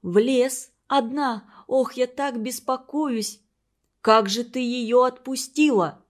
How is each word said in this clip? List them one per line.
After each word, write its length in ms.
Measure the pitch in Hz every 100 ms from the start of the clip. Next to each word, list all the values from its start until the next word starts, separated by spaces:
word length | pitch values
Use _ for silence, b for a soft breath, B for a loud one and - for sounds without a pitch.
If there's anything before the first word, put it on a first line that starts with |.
«В 160 | 185 185
лес. 540 | 233 262 262 262 - _ _
Одна. 640 | 277 226 277 277 220 B B B
Ох, 260 | 262 254
я 140 | - 247
так 340 | 254 285 240
беспокоюсь». 1000 | 220 240 - 262 - 294 302 226 208 - _ _ _ _ _ _
«Как 280 | - 220 196
же 140 | 214
ты 160 | 240 254
ее 440 | 247 247 226 240
отпустила?» 1000 | 254 247 - 269 - - 302 220 165 - _